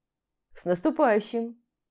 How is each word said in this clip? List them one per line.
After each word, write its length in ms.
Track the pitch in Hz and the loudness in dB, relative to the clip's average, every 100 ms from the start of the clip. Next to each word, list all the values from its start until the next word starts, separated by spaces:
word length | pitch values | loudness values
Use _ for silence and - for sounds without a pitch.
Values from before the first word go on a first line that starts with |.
| _ _ _ _ _ - | _ _ _ _ _ -10
«С 100 | 175 | -2
наступающим!» 960 | 175 311 311 285 214 214 233 233 233 _ _ _ | 0 0 2 2 2 0 -6 -6 -10 _ _ _